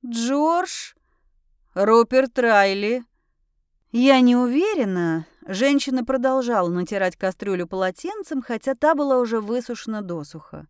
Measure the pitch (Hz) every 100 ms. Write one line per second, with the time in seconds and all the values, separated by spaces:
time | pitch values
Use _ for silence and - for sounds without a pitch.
0 | 247 233 233 277 311 339 370 - - _
1 | _ _ _ _ _ _ _ - 202 226
2 | 233 262 262 - 233 208 196 196 208 247
3 | 233 _ _ _ _ _ _ _ _ 226
4 | 262 262 247 247 247 262 392 403 214 180
5 | 170 165 160 _ - 190 269 277 - 254
6 | 233 269 262 262 240 226 175 175 180 202
7 | 190 - 190 190 202 190 175 190 185 185
8 | 339 427 381 277 240 226 - 262 302 311
9 | 285 254 240 226 208 240 240 240 - 214
10 | 196 170 147 160 - 151 151